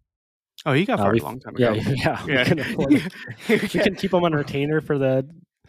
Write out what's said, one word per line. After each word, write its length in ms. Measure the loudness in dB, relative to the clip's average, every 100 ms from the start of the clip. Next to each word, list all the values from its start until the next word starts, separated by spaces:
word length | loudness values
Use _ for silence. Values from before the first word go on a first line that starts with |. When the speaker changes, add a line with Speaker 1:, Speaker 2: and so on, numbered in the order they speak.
| _ _ _ _ _ -8 0
Speaker 1:
Oh, 60 |
he 100 | 0
got 160 | 2 0
Speaker 2:
Uh, 40 |
Speaker 1:
fired 100 | 2
Speaker 2:
we 60 | 0
Speaker 1:
a 40 |
long 160 | -2 -8
time 140 | -8 0
Speaker 2:
yeah, 160 | 2
Speaker 1:
ago. 180 | 2 -2
Speaker 2:
<laughs> 40 | 0
yeah, 280 | 0 -2 0
we 60 |
Speaker 1:
Yeah. 100 | 2
Speaker 2:
couldn't 140 | 2 0 -2
afford 200 | -2 2
it. 100 | 2
Speaker 1:
<laughs> 460 | 2 -10 -14 -8 0
Yeah. 80 | 0
Speaker 2:
We 60 | 2
couldn't 260 | 0 0 0
keep 160 | 0
him 100 | 2
on 80 | 2
retainer 480 | 0 -2 -2 0 0
for 160 | 0 0
the, 280 | 2 0 -2 -10 -20 _